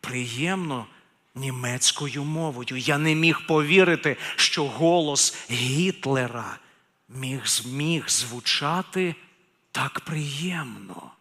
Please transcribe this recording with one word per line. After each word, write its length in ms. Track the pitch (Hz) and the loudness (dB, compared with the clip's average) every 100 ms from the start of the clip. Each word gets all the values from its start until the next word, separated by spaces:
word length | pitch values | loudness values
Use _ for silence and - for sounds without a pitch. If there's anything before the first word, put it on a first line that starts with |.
приємно 840 | - 127 123 120 165 190 170 131 107 - _ _ _ 131 | -6 -6 -4 -2 -2 -2 -4 -6 -8 -18 _ _ _ -10
німецькою 880 | 135 123 123 123 - - 143 135 | -8 -4 -4 0 0 0 -4 -4
мовою. 540 | 143 156 160 123 123 127 | -4 -2 -2 -4 -6 -2
Я 200 | 117 143 | 2 4
не 180 | 156 156 | 4 4
міг 300 | 165 151 - | 4 2 2
повірити, 720 | 160 147 190 180 165 156 123 - - | 2 6 6 8 4 0 -2 -6 0
що 300 | - - 143 | 2 2 -2
голос 720 | 123 165 175 151 139 - - - | 2 4 4 4 2 2 0 -6
Гітлера 1040 | 120 123 139 185 - 135 135 123 120 117 - _ _ _ _ _ | -2 0 2 2 0 0 0 0 -4 -10 -12 _ _ _ _ _
міг, 380 | 131 131 135 - | -8 -6 -4 -2
зміг 600 | - 110 135 151 165 - | -2 -2 -2 0 0 0
звучати 1040 | - 120 120 - - 143 175 185 185 180 156 - _ _ _ _ | -2 -2 -6 -2 -2 0 -2 -2 -2 -2 -4 -16 _ _ _ _
так 280 | - 135 - | -6 -4 -6
приємно. 1120 | - 156 147 139 180 170 135 104 98 87 - - | -6 -6 -4 -6 -4 -4 -8 -12 -14 -16 -18 -20